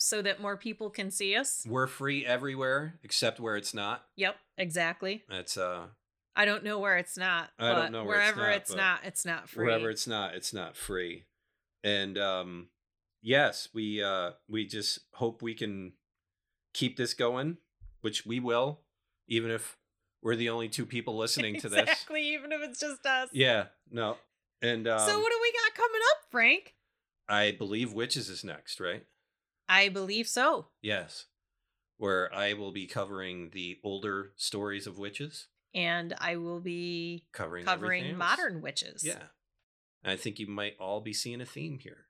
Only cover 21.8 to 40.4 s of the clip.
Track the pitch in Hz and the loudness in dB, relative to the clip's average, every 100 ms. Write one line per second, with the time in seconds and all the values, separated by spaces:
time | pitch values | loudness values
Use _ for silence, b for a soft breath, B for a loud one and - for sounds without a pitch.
21.8 | 226 320 - 311 294 302 285 302 294 240 | 4 2 0 -4 -2 -4 -4 -4 -4 -6
22.8 | 294 269 277 262 254 135 131 110 95 _ | -6 -2 0 0 0 4 6 6 2 _
23.8 | _ 117 107 120 _ _ _ _ 120 117 | _ -4 -2 -4 _ _ _ _ 0 0
24.8 | 113 110 415 415 440 466 466 466 453 - | 2 4 4 4 2 2 2 4 2 4
25.8 | 453 440 466 605 - 240 233 339 - - | 2 6 6 4 2 4 6 6 0 -20
26.8 | _ _ _ _ - 104 104 98 101 107 | _ _ _ _ 2 4 4 2 -2 -2
27.8 | 120 104 127 - 101 90 95 76 - - | -2 -2 0 -2 -4 -8 -10 -10 -12 -6
28.8 | 92 95 - _ _ _ _ _ - 190 | -4 -4 -10 _ _ _ _ _ 4 6
29.8 | 196 190 190 214 226 247 277 254 156 _ | 6 2 -2 -2 0 4 4 2 -4 _
30.8 | 107 101 85 - - _ _ _ _ _ | -2 -2 -2 -12 -16 _ _ _ _ _
31.8 | _ - 104 92 92 98 101 104 98 95 | _ -4 0 2 2 0 0 0 -4 -8
32.8 | 90 - 98 95 92 90 85 95 87 90 | -6 -4 -4 -6 -8 -8 -10 -10 -10 -8
33.8 | 101 98 104 98 98 - - 104 104 101 | -6 -4 -4 -4 -6 -6 -6 -4 -4 -4
34.8 | 101 92 101 - 147 - - _ _ 180 | -8 -8 -10 -8 -10 -12 -18 _ _ -4
35.8 | 170 170 170 - 165 175 170 175 180 170 | -2 -2 -4 -4 -4 -4 -4 -6 -6 -4
36.8 | 175 170 170 170 - - 82 87 90 185 | -4 -4 -6 -8 -12 -8 -6 -4 -2 0
37.8 | 185 180 180 180 175 294 311 165 139 139 | 0 -2 -2 0 2 2 0 -4 -4 -6
38.8 | - - 156 - - _ _ _ _ _ | -6 -6 -6 -6 -12 _ _ _ _ _
39.8 | _ _ 98 95 117 101 | _ _ -4 -2 -4 -6